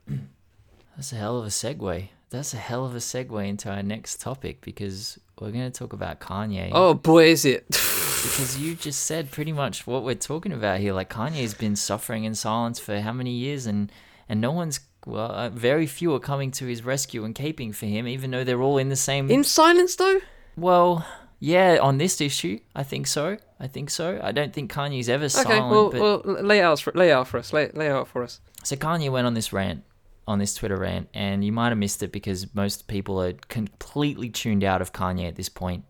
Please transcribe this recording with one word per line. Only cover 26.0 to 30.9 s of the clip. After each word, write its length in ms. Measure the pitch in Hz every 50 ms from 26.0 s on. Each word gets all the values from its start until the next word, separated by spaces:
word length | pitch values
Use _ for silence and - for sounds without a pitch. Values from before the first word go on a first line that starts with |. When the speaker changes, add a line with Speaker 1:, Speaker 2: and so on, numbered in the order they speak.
Speaker 1:
well, 220 | 214 208 202 - - 196 190 -
l-, 40 |
lay 160 | 196 202 214 208
it 40 |
out 180 | 175 170 151 139
for, 120 | - 143 -
lay 140 | 170 185 170
it 20 |
out 160 | 143 127 131 -
for 100 | - 120
us. 140 | 120 -
Lay, 180 | - 151 143 -
lay 140 | - 147 156
it 60 | 147
out 160 | 139 131 123 -
for 160 | - 127 123
us. 160 | 120 - - - _ _ - -
Speaker 2:
So 100 | - 143
Kanye 360 | 135 151 156 170 165 151 135
went 180 | 131 127 123 123
on 60 | 117
this 180 | 113 107 -
rant, 320 | - 98 95 98 82 - - _ _ _ _ - - _ -
on 120 | - 104 101
this 160 | 101 101 -
Twitter 220 | - - 101 98
rant, 320 | 95 92 90